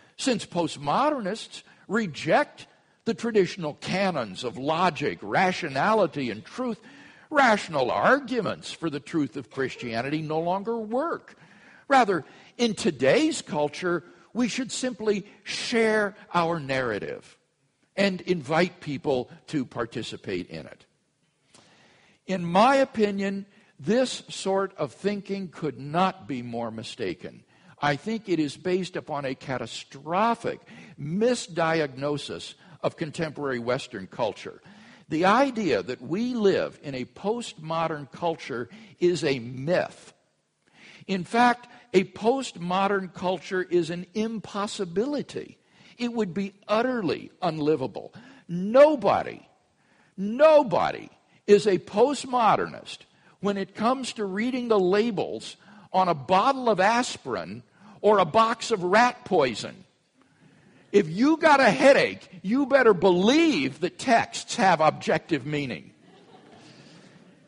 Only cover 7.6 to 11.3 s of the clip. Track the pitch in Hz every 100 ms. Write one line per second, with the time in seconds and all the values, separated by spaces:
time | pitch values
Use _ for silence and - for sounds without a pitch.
7.6 | - 147 123 90 165 277 247 247 143 80
8.6 | - - 165 147 - 165 139 147 - -
9.6 | 127 - 123 113 135 156 151 156 170 190
10.6 | 202 233 214 247 330 - -